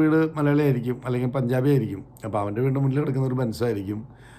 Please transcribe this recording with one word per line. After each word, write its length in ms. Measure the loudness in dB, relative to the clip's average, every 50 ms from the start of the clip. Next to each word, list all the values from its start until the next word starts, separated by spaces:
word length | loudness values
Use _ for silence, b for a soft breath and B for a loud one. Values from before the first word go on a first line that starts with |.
വീട് 180 | 4 4 4 4 2 2 0
മലയാളി 260 | 0 2 2 4 4 4
ആയിരിക്കും, 300 | 2 2 2 0 -4 -4 -4 -4
അല്ലെങ്കിൽ 240 | -4 -2 -2 -2 -2 -2
പഞ്ചാബി 320 | -2 -2 0 0 2 2 4 4
ആയിരിക്കും. 300 | 2 2 0 -4 -8 -12 -14 -16 -12 -8
അപ്പൊ 120 | -4 -4 -2 -2
അവൻ്റെ 180 | -2 -2 -2 0
വീടിൻ്റെ 200 | 0 0 0 0
മുന്നിൽ 140 | 0 0 0
കിടക്കുന്ന 260 | -2 -2 -2 -2 -2 -2
ഒരു 60 | -2 -2
ബെൻസ് 220 | -2 -2 -2 -2 -2
ആയിരിക്കും, 320 | -2 -2 -4 -4 -6 -8 -8 -10 -14 B B B B B